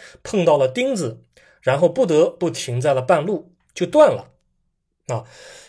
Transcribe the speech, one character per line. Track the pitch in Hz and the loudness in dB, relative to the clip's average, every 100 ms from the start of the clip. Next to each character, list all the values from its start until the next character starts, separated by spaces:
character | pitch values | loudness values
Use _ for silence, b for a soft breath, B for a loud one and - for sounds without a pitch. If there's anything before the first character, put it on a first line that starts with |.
| B B | B B
碰 | - 208 165 | -6 0 2
到 | 147 | 2
了 | 131 | 0
钉 | 240 262 226 | -2 -4 -4
子， | 131 117 _ b b b | -6 -8 _ b b b
然 | - 143 | -2 2
后 | 170 | 2
不 | 254 220 | 2 0
得 | 156 170 | 4 2
不 | - 170 | 0 -6
停 | - - 123 | -6 -8 -4
在 | 147 | 0
了 | 131 | -2
半 | 127 170 | 0 0
路， | 170 196 - _ _ | 0 -6 -8 _ _
就 | - 175 | -8 -2
断 | 294 294 | 4 4
了。 | 113 - _ _ _ _ _ _ _ - | 4 -8 _ _ _ _ _ _ _ -10
啊， | 113 B B B B | -10 B B B B